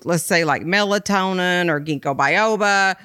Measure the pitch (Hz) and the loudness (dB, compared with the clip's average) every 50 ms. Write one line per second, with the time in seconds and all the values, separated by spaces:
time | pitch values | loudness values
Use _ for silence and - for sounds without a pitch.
0 | - 131 175 165 156 - 202 170 165 151 143 107 92 160 180 202 208 196 202 208 | -4 -2 -2 -2 0 0 0 0 2 2 0 0 -2 0 0 0 0 0 0 -2
1 | 202 - 202 196 185 190 190 185 180 180 180 175 175 170 160 147 143 151 156 135 | -2 0 0 0 0 0 0 0 0 0 0 0 0 0 0 -2 -2 -4 -6 -4
2 | - 143 139 127 139 139 160 190 214 226 220 196 208 202 202 196 196 190 185 - | -4 -4 -2 0 2 2 2 2 2 2 0 0 0 2 2 2 2 0 0 -4